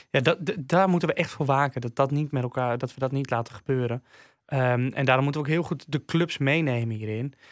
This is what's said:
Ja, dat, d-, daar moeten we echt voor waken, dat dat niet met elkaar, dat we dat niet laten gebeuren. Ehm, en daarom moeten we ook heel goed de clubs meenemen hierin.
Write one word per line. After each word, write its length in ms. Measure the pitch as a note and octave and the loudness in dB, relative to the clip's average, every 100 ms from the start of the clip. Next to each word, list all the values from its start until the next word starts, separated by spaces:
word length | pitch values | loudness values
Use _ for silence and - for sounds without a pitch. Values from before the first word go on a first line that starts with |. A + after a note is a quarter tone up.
| - | -2
Ja, 100 | C#3 | 2
dat, 180 | C3 E3 D3+ | 2 0 -2
d-, 100 | G#3+ | -6
daar 320 | C3 E3+ F#3+ | 0 2 4
moeten 200 | F3 D#3+ | 2 2
we 40 | |
echt 180 | - E3 | 0 -2
voor 140 | - C#3+ | -2 0
waken, 360 | C#3 C#3+ C3 | 2 0 -2
dat 140 | A#2+ - | -4 0
dat 160 | C3+ | 0
niet 200 | C#3+ D3 | 0 -2
met 120 | C3+ | -2
elkaar, 340 | B2 - B2 A#2+ | -2 -2 -2 -2
dat 160 | B2+ | -4
we 60 | - | -4
dat 120 | C3 | -4
niet 180 | C#3 C3+ | -2 -2
laten 260 | A#2 A#2 - | -2 -4 -8
gebeuren. 480 | - C3 B2 A#2+ - - - _ - | -4 -2 -2 -4 -10 -20 -20 _ -4
Ehm, 440 | C#3 B2+ B2 B2+ | 0 2 2 0
en 120 | - C3 | 0 2
daarom 180 | C3 | 4
moeten 180 | C#3 D3 | 2 0
we 60 | D3 | 0
ook 60 | |
heel 100 | D#3+ | 0
goed 220 | - D3 - | -2 -6 -4
de 180 | C#3+ - | -4 0
clubs 320 | E3 E3+ - | 0 0 0
meenemen 580 | C#3 D#3+ D3+ A#2+ A#2 A2 | 2 2 2 0 -2 -4
hierin. 380 | G#2+ A2 C#3 - - | -4 -4 -6 -10 -20